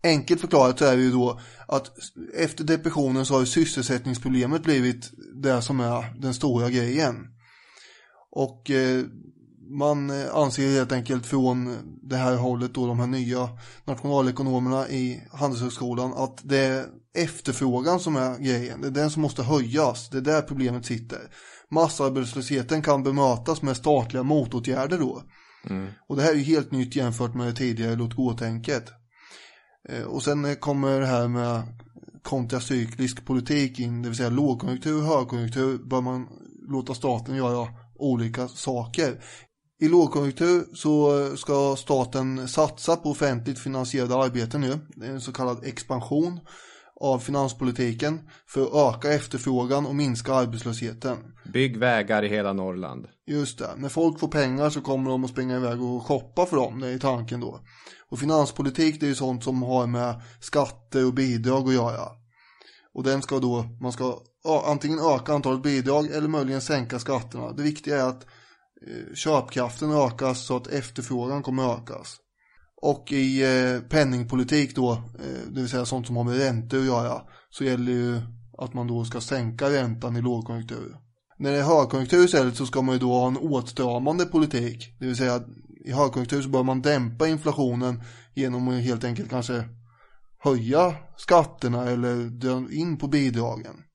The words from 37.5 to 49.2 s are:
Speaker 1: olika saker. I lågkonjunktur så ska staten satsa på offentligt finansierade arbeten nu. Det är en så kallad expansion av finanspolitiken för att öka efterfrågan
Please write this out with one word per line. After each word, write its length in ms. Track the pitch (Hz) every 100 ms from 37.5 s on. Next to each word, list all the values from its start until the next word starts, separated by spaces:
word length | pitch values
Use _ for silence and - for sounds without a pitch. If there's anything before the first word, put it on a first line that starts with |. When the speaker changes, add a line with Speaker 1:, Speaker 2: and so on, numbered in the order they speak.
| 123 117 - - -
Speaker 1:
olika 500 | 143 123 113 117 127
saker. 760 | - - 123 120 120 156 107 - - - _ _ _
I 80 | 156
lågkonjunktur 760 | 175 151 143 143 131 170 175 -
så 520 | - 151 151 147 143 139 139
ska 400 | - 139 139 135
staten 680 | - 139 123 135 131 131 127
satsa 480 | - 151 - - 165
på 140 | 151
offentligt 480 | 143 147 120 120 131
finansierade 580 | - 135 123 131 123 127
arbeten 440 | 135 123 113 147
nu. 180 | 131 147 151 -
Det 100 | 117
är 40 |
en 100 | 135
så 120 | 123
kallad 320 | 127 127 123
expansion 760 | 135 117 - 131 120 143 170 175 - - - - - -
av 180 | 139 131
finanspolitiken 1040 | 117 143 135 120 127 123 123 113 147 160 - - _
för 140 | - 135 151 143
att 60 | 117
öka 160 | 143
efterfrågan 760 | 147